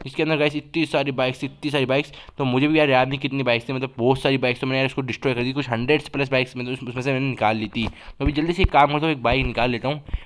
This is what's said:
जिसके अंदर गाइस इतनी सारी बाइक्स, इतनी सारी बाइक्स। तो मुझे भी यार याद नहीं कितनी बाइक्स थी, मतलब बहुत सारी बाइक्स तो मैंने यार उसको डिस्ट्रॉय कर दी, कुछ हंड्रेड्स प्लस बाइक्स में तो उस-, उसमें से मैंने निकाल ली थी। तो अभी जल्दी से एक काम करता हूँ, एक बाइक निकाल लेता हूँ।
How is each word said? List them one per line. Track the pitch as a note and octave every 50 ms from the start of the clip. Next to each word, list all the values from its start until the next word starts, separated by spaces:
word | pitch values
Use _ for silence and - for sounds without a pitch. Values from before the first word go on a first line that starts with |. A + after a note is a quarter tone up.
| -
जिसके | - - E3+
अंदर | D3+ D#3 D#3+
गाइस | D3 D3 D3+ C#3+
इतनी | D3 - - - E3 D#3
सारी | C#3+ - C#3+ C#3 D3
बाइक्स, | C#3 C#3 C3 B2+ B2+ - C#3+
इतनी | C3+ - - - D3
सारी | C#3+ C#3 C3
बाइक्स। | B2 C3 D3 D3 - - - - - - -
तो | C#3
मुझे | B2+ B2 C3 D3 D3+
भी | D#3+ D#3
यार | D3+ C#3
याद | C3 B2+ C3 C3+
नहीं | C#3 C3+
कितनी | C#3+ C3+ C3+ C#3
बाइक्स | B2+ B2 A#2 A#2 - -
थी, |
मतलब | C3 B2+ C3+ C3 - A#2+
बहुत | A2+ C3 C3 -
सारी | - C#3+ C3+ B2+
बाइक्स | B2+ B2 A#2 -
तो | C3+
मैंने | C3 C3 C3
यार | C3+
उसको | C3+ - C#3+
डिस्ट्रॉय | C3+ A#2+ A2 - - C3+ A#2+
कर | A#2+
दी, | B2 C3
कुछ | C3 D3 C3+ B2
हंड्रेड्स | A#2+ A#2 B2 C3+ D3+ D3+ - -
प्लस | - C#3 C#3 B2
बाइक्स | C3+ B2+ B2+ - -
में | B2+ B2
तो | B2
उस-, | C3 A#2 B2 A#2+
उसमें | A#2 B2+
से | B2 C#3
मैंने | C3 C3 C#3 C3+
निकाल | A#2 - A2 G#2+ A2
ली | A2 A2 G2+
थी। | - A#2 A2+
तो | - - - - - - - C#3
अभी | D3
जल्दी | C#3 D3+ D#3+ E3+
से | E3+ F#3+
एक | F3+ -
काम | - C#3 D3 C#3+
करता | D3 D3 D#3
हूँ, | D#3+ D3+
एक | B2+
बाइक | A#2 A#2 B2+ C3+ B2+
निकाल | B2 A2 A#2 A#2 B2+
लेता | A#2+ A2 B2 C3
हूँ। | D3+ D3 - - - - -